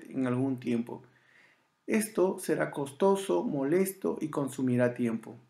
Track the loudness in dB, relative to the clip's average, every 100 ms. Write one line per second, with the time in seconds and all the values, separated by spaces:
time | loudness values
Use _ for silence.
0 | -4 -2 0 2 0 -2 -2 -2 -2 -8
1 | -14 _ _ -20 -20 _ _ _ -2 0
2 | 0 2 2 2 -2 0 0 -4 -8 2
3 | 4 4 2 0 0 0 2 2 0 -2
4 | -4 -2 -4 -2 -2 -2 0 4 2 2
5 | -2 -2 -6 -18 -20